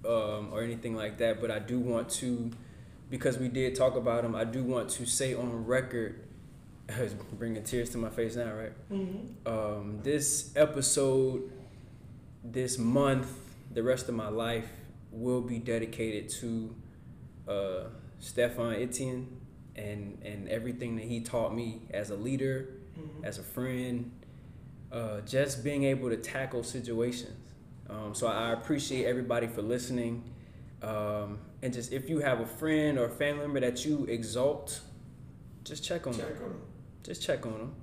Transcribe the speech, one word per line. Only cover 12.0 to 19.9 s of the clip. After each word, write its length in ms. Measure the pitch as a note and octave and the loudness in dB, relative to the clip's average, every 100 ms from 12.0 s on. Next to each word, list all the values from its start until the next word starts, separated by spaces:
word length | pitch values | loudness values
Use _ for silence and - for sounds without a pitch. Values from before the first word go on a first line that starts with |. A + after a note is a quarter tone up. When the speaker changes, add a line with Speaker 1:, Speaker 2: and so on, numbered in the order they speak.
| - - - - | -16 -16 -16 -14
Speaker 1:
this 340 | A#2+ A#2+ B2+ B2+ | -6 -2 0 2
month, 540 | A#2 C3+ C#3 C3 B2+ - - - - | 4 6 8 6 2 -6 -14 -16 -4
the 120 | A#2 | 0
rest 260 | A#2 C3 - | 4 4 2
of 60 | A#2 | -2
my 140 | G#2+ | 0
life 400 | A2 A2+ A#2 A2+ - - - - | 0 2 0 -2 -10 -14 -16 -12
will 300 | A2+ A#2+ B2+ | -2 2 2
be 180 | A#2+ A#2 | 2 -2
dedicated 680 | A#2 A2+ A2+ - A2+ G#2 - | 2 2 0 0 0 0 -2
to, 460 | - A#2+ A2+ A2+ A#2 - - - - - - - | -4 -2 -2 -2 -8 -14 -16 -16 -16 -16 -14 -4
uh, 360 | G2 G2 F#2 - - - - | 0 0 -2 -4 -10 -14 -12
Stefan 540 | - - D3+ - A#2 G#2+ | -6 4 4 4 0 2
Etienne 520 | B2 B2 C3 B2+ B2+ - - - - - | 0 0 -2 -2 -6 -10 -14 -16 -14 -8
and, 420 | G#2 | -6